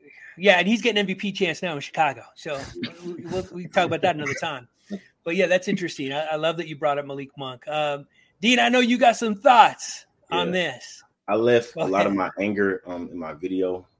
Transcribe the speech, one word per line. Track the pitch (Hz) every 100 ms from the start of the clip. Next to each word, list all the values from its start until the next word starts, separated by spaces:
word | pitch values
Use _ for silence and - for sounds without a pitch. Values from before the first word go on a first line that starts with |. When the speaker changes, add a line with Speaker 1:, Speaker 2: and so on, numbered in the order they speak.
| 143 - - -
Speaker 1:
yeah, | 196 180
and | 180
he's | 226
getting | 233 208
M | 196
V | 185
P | 208
chance | 196 180 156
now | 180 147
in |
Chicago. | - - 151 120 - _
So | 165 139 127 - 120 - 175
we, | 175 170
we'll, | 185 185
we | 180
can | 175
talk | - 175
about | 160
that | 185 156
another | 143 139
time. | 170 135 117 _ - 196 _ _
But, | - 180
yeah, | 175
that's | 185 185
interesting. | - 170 - 135
I, | 143 156
I | 156
love | 160 165
that | 160
you | 143
brought | 151 143
up | 143
Malik | 139 139 -
Monk. | 131 127 -
Um, | 151 151 143 139 _ _ -
Dean, | 214 247
I | 233
know | 247
you | 247 247
got | 247 220
some | 233 202
thoughts | 277 240 175 - - - - _ -
on | 170 175
Speaker 2:
Yeah. |
Speaker 1:
this. | 185 165 120 - - _ _ -
Speaker 2:
I |
left | 107 117 120 -
Speaker 1:
Go | -
Speaker 2:
a | 92
lot | 95 101
of |
Speaker 1:
ahead. | 98 87 -
Speaker 2:
my |
anger, | 101 101 98 92 92
um, | 87 80
in | 87
my | 78
video. | 76 90 92 92 90 - _